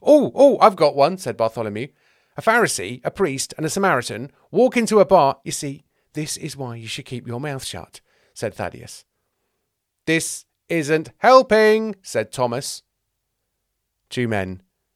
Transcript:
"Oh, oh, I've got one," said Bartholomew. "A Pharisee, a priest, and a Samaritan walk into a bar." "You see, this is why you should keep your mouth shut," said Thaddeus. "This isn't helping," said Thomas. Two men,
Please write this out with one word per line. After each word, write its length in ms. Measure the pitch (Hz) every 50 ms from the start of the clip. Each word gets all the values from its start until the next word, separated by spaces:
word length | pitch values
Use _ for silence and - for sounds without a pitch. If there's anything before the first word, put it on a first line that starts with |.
"Oh, 300 | - - 294 302 226 123 -
oh, 240 | - 277 277 226
I've 180 | - 180 220 196
got 200 | 165 160 147 131
one," 220 | 139 139 165 190
said 200 | 185 - 127 107
Bartholomew. 500 | - 113 113 - 123 110 107 101 107 131 - _ _ _ _ _ _ _ _ -
"A 60 | -
Pharisee, 580 | - 226 220 240 208 - - - 90 98 123 127 -
a 60 | 151
priest, 420 | - - 196 151 135 131 - - -
and 100 | - 156
a 40 | 160
Samaritan 640 | - 196 196 185 156 123 117 - 104 107 127 143 _ _ _ -
walk 260 | - 190 247 254 -
into 240 | 240 226 - 214 208
a 60 | 180
bar." 340 | - 196 175 143 135 - _ -
"You 60 | 160
see, 340 | - - 156 139 139 - _ _ _ _ _ _ -
this 220 | 147 156 - -
is 220 | - - 151 -
why 180 | 135 135 120 117
you 120 | 117 113
should 180 | 107 - - -
keep 220 | - 131 117 -
your 120 | 117 117 123
mouth 240 | 143 151 139 135 -
shut," 380 | - - 90 - _ _ - _ _ _ _ _ _ _
said 220 | - 117 107 -
Thaddeus. 500 | - 101 87 - 62 - - - - _ _ _ _ _ _ _ _ _ _ _ _ _ _ _ _ _ _ _ _ -
"This 400 | - 160 165 160 - - - - _ _ _ _
isn't 440 | - 170 165 143 139 160 160 156 123 _ -
helping," 760 | - 233 262 262 262 254 214 220 214 214 214 220 220 220 196 _
said 320 | - - - 117 110 - -
Thomas. 480 | - 127 120 120 135 143 - - - _ _ _ _ _ _ _ _ _ _ _ _ _ _ _ _ _ _ _ _ _ _ _ _ _ -
Two 180 | - 127 123
men, 360 | 113 110 101 95 92 92 92 _ _ _ _ _ _ _